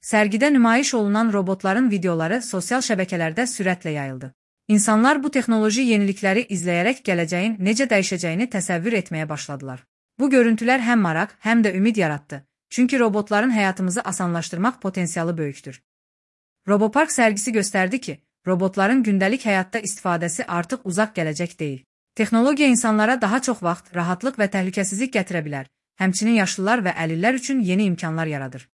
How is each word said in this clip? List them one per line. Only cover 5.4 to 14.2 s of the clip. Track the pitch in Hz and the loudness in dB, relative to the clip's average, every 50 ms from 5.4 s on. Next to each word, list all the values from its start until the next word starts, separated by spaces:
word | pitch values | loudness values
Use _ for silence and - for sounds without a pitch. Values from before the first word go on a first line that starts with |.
| 240 - 226 220 214 220 208 240 269 240 | 0 2 2 2 2 2 0 0 0 2
yenilikləri | 220 208 202 196 196 196 202 196 190 220 247 - 202 | 2 2 2 0 -2 -2 0 0 0 0 0 -2 -4
izləyərək | 175 165 180 175 170 180 220 269 - _ | -4 -2 -2 0 0 0 0 -2 -2 _
gələcəyin | - 185 175 170 160 180 175 185 220 226 202 | -2 0 0 0 -2 -2 -2 -2 -2 -2 -2
necə | 185 196 220 226 277 247 | 0 0 2 2 2 2
dəyişəcəyini | 233 196 185 - 196 175 180 170 160 180 233 247 | 2 2 2 0 -4 -4 -4 -4 -2 -2 -4 -2
təsəvvür | - 196 180 - 185 170 165 226 226 202 | -2 -6 -4 -2 -2 -2 -2 -2 -2 -2
etməyə | 180 - 175 156 156 151 | -4 -4 -6 -6 -6 -6
başladılar. | 156 143 - - 143 135 139 135 127 127 _ _ _ _ _ _ _ - | -8 -10 -8 -10 -10 -10 -10 -12 -14 -14 _ _ _ _ _ _ _ -2
Bu | 254 285 | 0 4
görüntülər | 254 262 240 233 226 214 226 233 254 269 233 | 4 4 6 4 4 2 2 0 0 2 2
həm | 233 240 226 202 | 2 2 2 2
maraq, | 175 160 160 190 202 - _ - | 2 0 -2 -2 -4 -6 _ -2
həm | 214 233 233 220 | 2 2 4 4
də | 208 180 | 2 2
ümid | 190 196 226 226 | 2 0 2 2
yaratdı. | 220 180 156 151 143 - _ 151 139 _ _ _ _ _ _ | 2 0 0 -2 -4 -8 _ -14 -16 _ _ _ _ _ _
Çünki | - - 254 240 277 262 | 0 2 2 2 4 2
robotların | 240 220 196 214 208 208 214 208 220 262 | 2 2 2 0 0 0 0 2 2 2
həyatımızı | 240 220 202 190 185 - 190 185 180 190 | 2 2 2 0 0 0 -2 -2 -2 -4
asanlaşdırmaq | - - 185 - | -4 -6 -4 -4